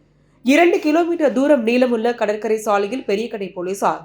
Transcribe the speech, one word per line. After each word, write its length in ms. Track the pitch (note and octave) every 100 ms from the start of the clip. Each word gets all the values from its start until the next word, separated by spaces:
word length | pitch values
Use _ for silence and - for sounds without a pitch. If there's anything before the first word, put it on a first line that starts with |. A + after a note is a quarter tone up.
| _ _ _ _ A#3
இரண்டு 320 | D4+ F4 F#4+ D4+
கிலோமீட்டர் 500 | D#4 E4+ E4+ D4 A3+
தூரம் 260 | C#4+ C#4+ A3
நீளமுள்ள 420 | B3 B3+ A#3 A#3 A#3+
கடற்கரை 360 | G#3 G#3+ A3+ A3 G#3+
சாலையில் 400 | G3+ G3+ C4 B3+
பெரியகடை 380 | G3+ A#3 A3+ F#3+ F3+
போலீசார் 440 | F3+ G3+ F#3+ E3